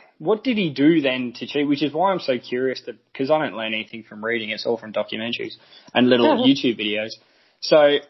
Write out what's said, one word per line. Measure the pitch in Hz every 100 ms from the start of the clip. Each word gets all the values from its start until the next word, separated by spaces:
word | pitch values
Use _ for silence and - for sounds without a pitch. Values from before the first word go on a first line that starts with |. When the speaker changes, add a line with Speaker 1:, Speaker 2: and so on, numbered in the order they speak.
| _ _
Speaker 1:
what | 156 214
did | 262 214
he | 175
do | 131 147 165
then | 135 127 123 113
to | 113
cheat? | 143 147
Which | 143
is | 147
why | 151 190
I'm | 180
so | - 127
curious | - 123 131 123
to, | - 113 _
'cause | - 135
I | 156
don't | 143 101
learn | 110
anything | 110 107 113
from | 107 107
reading, | 110 117 107
it's | 107 120
all | 117
from | 110
documentaries | 104 104 110 117 117 110 - _ - -
and | 113 123
little | 123 117
Speaker 2:
<laughs> | 240 127
Speaker 1:
YouTube | 139 131 104
videos. | 107 104 113 - _ _ _ _
So | - 160 147 143